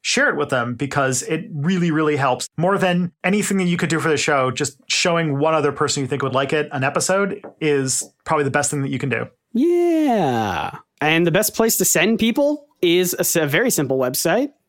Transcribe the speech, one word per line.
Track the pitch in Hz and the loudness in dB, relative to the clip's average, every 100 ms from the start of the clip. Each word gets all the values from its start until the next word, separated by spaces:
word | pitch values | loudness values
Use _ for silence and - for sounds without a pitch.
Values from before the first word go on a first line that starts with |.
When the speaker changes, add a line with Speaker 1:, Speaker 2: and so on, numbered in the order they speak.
Speaker 1:
share | - - 285 | -2 0 2
it | 147 | 0
with | 143 | 0
them | 131 120 | -2 -2
because | 120 139 143 131 127 | -4 -4 0 0 0
it | - 160 214 | -4 -6 -6
really, | 156 151 190 170 | -4 -2 0 2
really | 156 151 147 | 2 0 2
helps. | 139 127 - - | 0 -2 -4 -2
More | 175 196 | 0 2
than | 185 180 175 _ | 2 0 -2 _
anything | 180 208 185 196 | 0 0 0 0
that | |
you | 185 175 | 0 0
could | 156 | 0
do | 160 | 0
for | 160 | 0
the | 143 | 0
show, | - 143 127 | 2 2 0
just | 120 139 - - | -2 -6 -6 -4
showing | - 180 170 160 139 | 0 2 2 0 0
one | 156 | 2
other | 160 147 | 2 0
person | 143 147 147 | 0 -2 -2
you | 135 | -4
think | 143 | -4
would | 135 | -2
like | 123 139 | 0 0
it, | 156 151 | -2 -2
an | 139 | -2
episode, | 135 - - 190 202 - 147 - | -2 0 0 0 0 -6 -12 -4
is | 156 143 131 - - _ - | 0 0 0 -4 -6 _ -2
probably | 160 | 0
the | 139 | 0
best | 147 139 | 0 0
thing | 147 | -2
that | 139 | -4
you | 131 | -4
can | 139 | -2
do. | 117 120 _ _ 226 330 349 | -4 -6 _ _ 0 2 4
Speaker 2:
Yeah. | 349 320 302 226 151 120 107 85 - - - - | 2 2 2 2 2 0 -2 -2 -6 -10 -16 -4
And | 151 160 170 | 0 2 2
the | |
best | 170 208 | 2 0
place | - 226 220 | 0 0 2
to | |
send | 185 165 190 226 | 0 2 2 2
people | 226 240 285 294 - - | 0 2 0 0 -8 -2
is | 175 175 180 | 2 2 0
a | - | -2
s-, | 180 170 | 0 0
a | 151 | 0
very | 156 247 | 2 0
simple | - 135 131 | 0 0 0
website. | 127 139 165 202 285 _ | 0 0 0 0 -2 _